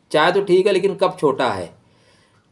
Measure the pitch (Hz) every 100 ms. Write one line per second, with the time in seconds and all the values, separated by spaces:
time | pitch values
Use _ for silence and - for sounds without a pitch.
0 | - 156 165 196 196 185 196 190 196 175
1 | 185 - 151 127 123 98 85 - _ _
2 | _ _ _ _ _